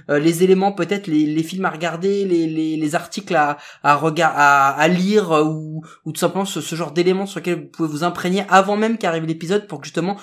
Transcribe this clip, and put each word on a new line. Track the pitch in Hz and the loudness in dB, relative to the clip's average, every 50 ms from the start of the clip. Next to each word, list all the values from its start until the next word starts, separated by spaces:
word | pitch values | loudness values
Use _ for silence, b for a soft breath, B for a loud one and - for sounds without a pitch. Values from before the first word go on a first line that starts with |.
| B - | B -2
euh, | 143 147 | 0 2
les | 147 165 170 165 185 | 4 2 4 4 6
éléments, | 185 190 185 190 202 | 6 6 6 4 0
peut-être | 196 185 170 165 202 196 196 170 | 0 -2 -4 -2 -4 -6 -4 -2
les, | 156 151 151 | 0 0 2
les | 151 151 160 160 | 2 0 -2 -4
films | 160 185 190 185 | -4 -4 -4 -4
à | 165 | -4
regarder, | 156 156 175 165 156 165 180 196 202 202 196 | -4 -2 -4 -4 -4 -2 -2 -2 0 0 0
les, | 190 175 165 165 | 0 0 0 0
les, | 165 160 156 156 156 156 156 | 0 -2 -2 -4 -2 -2 -2
les | 156 151 165 | -4 -2 -2
articles | 160 165 - - 202 - - 180 | -4 -6 -6 -12 -12 -6 -2 0
à, | 156 147 143 147 B B B B B | 0 2 0 -2 B B B B B
à | - 143 147 | 2 2 2
rega-, | 143 151 160 156 170 165 156 | 4 2 0 0 2 0 2
à, | 143 143 147 143 143 139 139 139 139 | 4 4 6 6 6 6 4 4 2
à | 143 156 170 | 2 2 2
lire, | 180 175 185 196 214 214 196 170 | 2 2 0 2 2 2 2 4
euh, | 160 151 156 | 2 2 2
ou, | 156 156 156 156 156 156 160 160 B B B B | 0 -2 -6 -8 -10 -10 -12 -12 B B B B
ou | 160 | -10
tout | 156 - | -6 -2
simplement | 180 165 - 190 196 | -2 -2 -2 -2 -6
ce, | 190 - 165 | -4 -6 -8
ce | - - 170 | -8 -8 -8
genre | 156 170 147 | -8 -8 -4
d'éléments | 147 175 175 185 185 190 196 | -2 0 2 2 2 0 -2
sur | 196 - 160 | -6 -8 -8
lesquels | - 180 175 170 | -6 -4 -6 -6
vous | 147 - | -6 -12
pouvez | - - 165 156 | -8 -6 -6 -4
vous | 151 143 175 | -4 -2 -4
imprégner | 175 175 - - 180 180 202 190 - | -4 -4 -2 -4 -2 -2 -2 0 4
avant | 180 190 185 202 202 | 4 4 4 4 0
même | 208 220 226 233 220 | 0 0 -2 -2 -2
qu'arrive | - 175 165 165 160 | -2 -2 -2 -2 -4
l'épisode | 160 160 165 175 160 202 208 208 - | -4 -6 -6 -4 -2 -2 -2 -2 -4
pour | 160 135 | -14 -12
que | 135 | -12
justement | - - 170 165 190 202 196 | -8 -6 -4 -4 -4 -4 -6